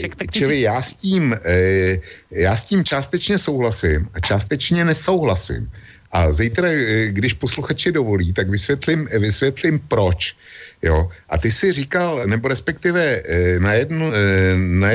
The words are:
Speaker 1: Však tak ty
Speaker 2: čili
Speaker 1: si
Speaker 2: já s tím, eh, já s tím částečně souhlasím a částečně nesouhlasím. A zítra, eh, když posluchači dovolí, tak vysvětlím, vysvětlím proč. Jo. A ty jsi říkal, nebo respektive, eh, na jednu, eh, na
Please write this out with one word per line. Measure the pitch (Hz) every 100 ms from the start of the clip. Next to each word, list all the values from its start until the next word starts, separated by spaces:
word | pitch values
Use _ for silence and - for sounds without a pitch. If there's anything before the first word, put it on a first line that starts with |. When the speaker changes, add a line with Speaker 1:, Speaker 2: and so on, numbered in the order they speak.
Speaker 1:
Však | 170
tak | - 170
ty | 220
Speaker 2:
čili | 139 147
Speaker 1:
si |
Speaker 2:
já | 110 120
s | 127
tím, | - 196 190 143 110
eh, | 82 90 92 95 92 92 - - _
já | - 92 110
s |
tím | - 196
částečně | - 135 - 175 - 196
souhlasím | - 135 117 101 87 76 -
a | -
částečně | 87 101 98 - - 170
nesouhlasím. | 170 156 - 185 151 113 - 117 110 - - - _
A | 90 85
zítra, | 78 117 113 175
eh, | 156 113 110 110
když | 98 127 -
posluchači | 120 - 135 156 180
dovolí, | 156 113 101 87
tak | 92 95
vysvětlím, | 101 - 139 - 160 139
vysvětlím | 113 107 101 135 135 170 151 -
proč. | 110 92 87 - - - - - -
Jo. | 82 80 87 - -
A | 80
ty | 113
jsi | 110 196
říkal, | 139 139 180 175 143 101
nebo | 113 135
respektive, | 135 - 160 180 175 156 113
eh, | - 85 90 90
na | 101
jednu, | 110 143 160 160
eh, | 107 101 95 92 92
na | 92 90 98